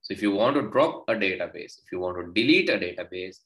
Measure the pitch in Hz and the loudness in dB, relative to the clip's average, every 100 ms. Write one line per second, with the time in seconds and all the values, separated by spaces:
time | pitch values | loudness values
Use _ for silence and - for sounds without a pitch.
0 | - 98 104 101 117 143 127 127 160 - | -8 0 0 4 4 2 2 2 2 0
1 | - 110 95 90 85 85 - - _ 92 | -4 0 0 -2 -6 -8 -16 -18 _ -6
2 | 90 90 87 92 123 175 170 110 90 90 | -6 -6 -4 0 4 4 4 0 -2 -8
3 | 87 92 92 - | -10 -10 -12 -14